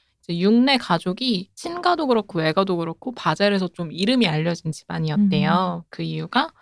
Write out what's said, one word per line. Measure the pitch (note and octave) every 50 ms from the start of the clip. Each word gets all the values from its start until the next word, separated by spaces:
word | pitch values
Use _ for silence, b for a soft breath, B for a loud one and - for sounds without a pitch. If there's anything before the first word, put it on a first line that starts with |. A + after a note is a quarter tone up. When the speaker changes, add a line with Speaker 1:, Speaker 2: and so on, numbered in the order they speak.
| b b b _
Speaker 1:
이제 | _ - E3+ E3+
융네 | F3+ G3+ A3+ A#3+ B3 C#4 C#4 A#3+
가족이 | - - F3+ E3 - F3+ F#3 - C4 C4 A3+ F3 F#3+ - _
친가도 | - - E4+ E4+ F4 F4 F4+ F4 D#4+ D#4
그렇고 | C4 A#3+ A3 G#3 - - E3+
외가도 | D#3+ D#3 D#3+ G3 G3 G3 F3+
그렇고 | E3+ E3 E3 E3 - - B3+ A#3+
바젤에서 | - - E3+ D#3+ - G3+ G3+ G3+ G3 F#3 F3
좀 | - - F3 D#3
이름이 | D3+ D#3+ F#3+ A3 C4 B3+ A3+ F3
알려진 | D3+ D#3 D#3+ E3+ E3+ - - D#3+
집안이었대요. | D3+ - - - E3+ E3 D#3+ D#3 D3+ G#3 G#3 G3 F#3 G3 F#3+ F#3+ F#3 F#3 F#3 F3+ F3 E3+ E3+
Speaker 2:
음. | _
Speaker 1:
그 | - -
이유가 | E3+ E3 D#3+ D#3 D#3+ - - A#3+ D#4 E4+ - _